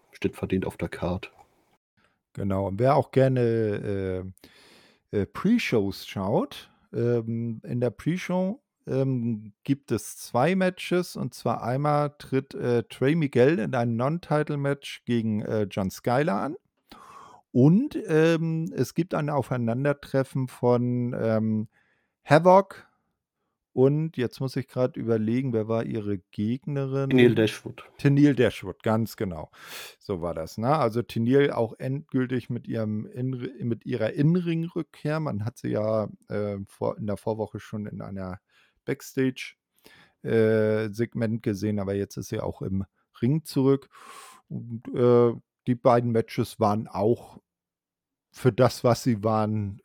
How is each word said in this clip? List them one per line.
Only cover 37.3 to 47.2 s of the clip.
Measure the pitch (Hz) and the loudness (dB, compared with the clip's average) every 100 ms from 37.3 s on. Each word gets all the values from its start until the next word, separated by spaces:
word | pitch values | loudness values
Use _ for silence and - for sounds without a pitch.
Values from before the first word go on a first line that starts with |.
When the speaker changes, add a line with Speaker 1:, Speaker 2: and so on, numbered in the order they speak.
| 110 107 107 | -4 -6 -8
Speaker 2:
schon | - 107 104 | -10 -10 -10
in | 104 | -10
einer | 107 98 92 92 _ _ _ _ | -10 -10 -10 -12 _ _ _ _
Backstage, | - 135 - 135 131 127 - - _ _ - - _ _ | -8 -8 -6 -2 -2 -4 -12 -18 _ _ -20 -20 _ _
äh, | 131 113 110 110 107 107 110 | 0 2 4 4 2 2 -2
Segment | 104 117 120 113 113 | -4 -4 -2 -2 -2
gesehen, | 117 95 107 104 | -2 -2 -2 -2
aber | 95 | -2
jetzt | 101 98 - | -2 -4 -8
ist | - | -8
sie | 110 | -6
auch | 92 - | -6 -6
im | - 95 - _ _ - | -4 -4 -4 _ _ -2
Ring | 120 156 - | 0 0 -2
zurück. | 143 135 139 - - - - - - _ | 2 4 2 -2 -20 -20 -20 -20 -20 _
Und, | 127 117 117 - | -12 -10 -12 -6
äh, | 175 123 120 120 120 - _ - | 2 6 6 6 2 -10 _ -2
die | 123 | 2
beiden | 135 120 120 | 4 4 4
Matches | 113 113 - 117 - | 0 0 -4 -4 0
waren | 107 107 - | 0 0 -4
auch | 92 107 120 | 0 0 0